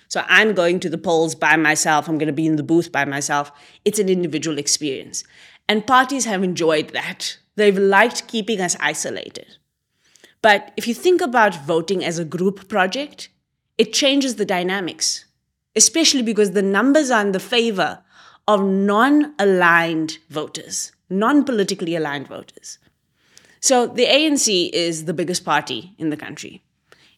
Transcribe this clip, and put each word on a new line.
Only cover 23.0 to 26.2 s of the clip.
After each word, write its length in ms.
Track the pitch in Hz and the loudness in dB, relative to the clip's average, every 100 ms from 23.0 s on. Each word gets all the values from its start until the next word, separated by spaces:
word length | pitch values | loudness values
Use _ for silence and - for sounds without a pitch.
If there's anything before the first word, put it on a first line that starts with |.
| _ _ _ _ _ _ | _ _ _ _ _ _
So 260 | - 247 233 | 0 2 2
the 160 | 208 | 0
A 220 | 240 269 311 | 2 4 2
N 120 | 277 | 0
C 320 | 226 185 165 | 0 0 -2
is 320 | 170 170 160 156 | -2 -4 -4 -6
the 80 | |
biggest 320 | 156 160 175 165 | -6 -4 -6 -2
party 500 | 151 151 120 180 - | -2 -2 -10 -12 -8
in 120 | 160 | -6
the 80 | |
country. 440 | 147 | -6